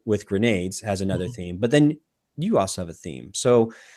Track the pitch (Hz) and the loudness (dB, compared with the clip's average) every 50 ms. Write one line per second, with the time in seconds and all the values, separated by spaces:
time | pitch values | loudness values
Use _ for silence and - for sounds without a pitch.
0 | _ 113 104 101 - - 98 98 113 120 107 90 87 95 98 - - 107 98 92 | _ -2 -2 -2 -2 -2 -2 0 2 0 0 0 -2 -6 -8 -8 -6 -6 -4 -2
1 | 98 95 92 90 90 90 - - 90 90 87 92 120 117 143 147 151 147 156 - | -2 -2 -2 -2 -4 -6 -8 -10 -10 -10 -6 -4 0 2 4 6 6 4 2 -2
2 | _ _ _ _ _ _ _ - 160 220 214 123 95 98 - - 90 85 80 - | _ _ _ _ _ _ _ -8 -4 0 2 2 0 0 -2 -8 -10 -10 -12 -14
3 | - 87 69 62 60 - - - - 127 123 117 113 113 - - - - - | -12 -12 -12 -12 -14 -12 -10 -2 2 4 6 6 4 4 -2 -10 -20 -20 -20